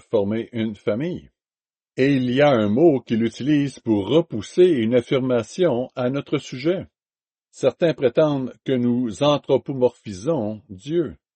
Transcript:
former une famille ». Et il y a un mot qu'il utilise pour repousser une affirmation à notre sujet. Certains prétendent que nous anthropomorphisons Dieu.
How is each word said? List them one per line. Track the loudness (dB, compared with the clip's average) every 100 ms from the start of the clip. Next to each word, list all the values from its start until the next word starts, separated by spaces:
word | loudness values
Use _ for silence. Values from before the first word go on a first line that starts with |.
| 0
former | -2 0 -2 -6
une | -6 -6 -4
famille ». | -4 -4 -4 -8 -12 _ _ _ _ _ _ 0
Et | 2 2
il | 0
y | 2
a | 4
un | 4 2
mot | 4 4 4
qu'il | 0 -2
utilise | -2 -2 0 0 0 -4
pour | -2 -2 2
repousser | 0 0 -6 -4 2
une | 4 4 2 0
affirmation | 0 -2 0 -2 -2 -2 0 0 -4 -4
à | -4
notre | -4 -4 -6
sujet. | -6 -6 -2 -2 -6 _ _ _ _ _ _
Certains | -4 -2 0 0
prétendent | 0 0 2 2 0 -4 -8
que | -4
nous | 0 0 0 -2 -2
anthropomorphisons | 0 0 0 -2 -2 0 0 0 -10 -8 -6 -4 -4 -8 -14
Dieu. | -18 -6 -4 -4 -8 _